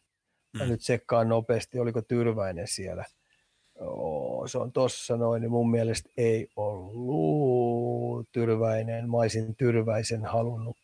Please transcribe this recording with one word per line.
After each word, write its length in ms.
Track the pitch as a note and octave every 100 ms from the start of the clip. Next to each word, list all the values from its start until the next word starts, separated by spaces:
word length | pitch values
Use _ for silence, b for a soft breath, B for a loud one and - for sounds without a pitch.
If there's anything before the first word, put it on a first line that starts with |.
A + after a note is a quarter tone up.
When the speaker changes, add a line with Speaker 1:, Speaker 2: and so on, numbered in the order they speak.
| _ _ _ _ _ A#2
Speaker 1:
Mä 60 |
Speaker 2:
Mm. 60 | B2
Speaker 1:
nyt 100 | A2+
tsekkaan 500 | - A#2+ - A#2 A2+
nopeasti, 500 | A2+ A2+ A2+ - B2
oliko 220 | A#2 A2+
Tyrväinen 680 | - A#2+ A#2+ A2 F#2+ E2+ E2+
siellä. 380 | - F#2 F2 F#2+ _ _ _ _ _ _ -
Oo, 680 | D#2+ - D2+ D2+ B1 B1 -
se 100 | B2+
on 140 | A#2+
tossa 460 | C#3 B2+ - - A#2
noin, 240 | A#2 A#2
niin 100 | A#2
mun 200 | A#2+ A#2
mielestä 380 | A#2 A2+ A2 - -
ei 300 | A#2 A2 - -
ollut 1700 | G#2 G2 F#2 A2+ B2 D#3 D#3 D3+ C3+ B2 A#2+ A#2+ A#2+ A#2+ A#2+ A#2+ A#2
Tyrväinen. 760 | A#2+ A2+ A2 A2+ A2+ A2+ A#2 A#2+
Mä 80 | A#2
olisin 380 | A2+ A2 A2 A2
Tyrväisen 680 | B2 A#2 A2 A2 A2 A2+ A2
halunnut 520 | G2 A#2 A#2 A2+ -